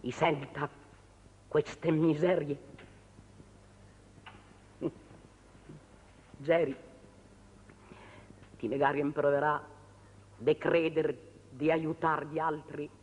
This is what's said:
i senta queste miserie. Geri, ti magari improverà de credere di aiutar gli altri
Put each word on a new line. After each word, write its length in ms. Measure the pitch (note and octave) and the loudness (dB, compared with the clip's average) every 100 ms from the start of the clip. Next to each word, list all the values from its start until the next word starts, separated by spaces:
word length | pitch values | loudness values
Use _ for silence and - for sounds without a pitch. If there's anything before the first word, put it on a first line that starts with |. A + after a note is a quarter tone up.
i 80 | B2 | -8
senta 560 | - E3 D3 C#3 - D3 - - - - - - - - | 2 2 2 -6 -6 -6 -8 -20 -20 -20 -20 -20 -20 -2
queste 420 | D3+ - - E3 | 0 0 -4 0
miserie. 760 | D#3 E3 D3+ F3 F3+ C#3+ C#3+ - - - - - - - - - - - - - - - - - - - - - - - - - - - - - - - - - - - - - - | 4 4 4 2 2 0 -6 -8 -20 -20 -20 -20 -20 -20 -20 -20 -20 -20 -20 -20 -20 -20 -20 -20 -20 -20 -20 -20 -8 -8 -8 -20 -20 -20 -20 -20 -20 -20 -20 -20 -20 -20 -20 -20 -10
Geri, 360 | C#3 E3 C#3+ C3 - - - - - - - - - - - - - - - - - - | 0 2 2 -4 -14 -20 -20 -20 -20 -20 -20 -20 -20 -20 -20 -20 -20 -20 -20 -20 -20 -10
ti 120 | A2+ | -6
magari 320 | C#3 C#3 C#3 | 0 0 2
improverà 600 | C#3+ D3 C#3+ C#3+ D3+ D3 - - - - - - - - | -2 0 2 2 2 0 -4 -20 -20 -20 -20 -20 -20 -2
de 200 | A#2+ D#3 | 0 2
credere 640 | D#3 E3 D#3+ D#3 D3+ C3 - - - | 2 2 2 0 -2 -4 -12 -20 -20
di 200 | C3 D3+ | -2 0
aiutar 560 | D#3+ D#3 E3 E3 D#3 D3 | 2 0 0 0 0 -2
gli 120 | D#3 | -2
altri 500 | D#3+ D3+ - A2 D3+ - | -2 -4 -8 -10 -10 -12